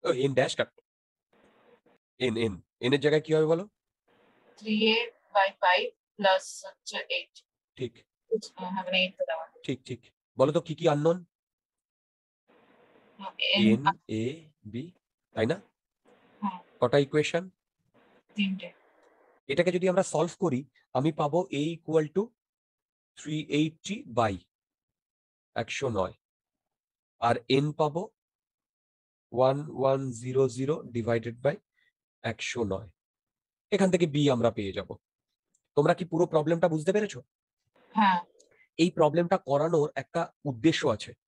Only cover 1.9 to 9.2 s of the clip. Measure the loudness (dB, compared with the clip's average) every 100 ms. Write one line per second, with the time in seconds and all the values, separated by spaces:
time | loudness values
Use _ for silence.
1.9 | _ _ _ -2 0 -2 -4 _ _ 0
2.9 | 2 2 0 0 0 2 0 -2 _ _
3.9 | _ _ _ _ _ _ _ -4 0 2
4.9 | 2 0 _ _ 2 2 2 2 2 0
5.9 | -8 _ _ 2 2 0 -16 -18 -20 -14
6.9 | -12 -8 -8 -8 -20 _ _ _ -12 -12
7.9 | -12 _ _ _ -4 -4 -12 -8 -8 -2
8.9 | 0 0 -4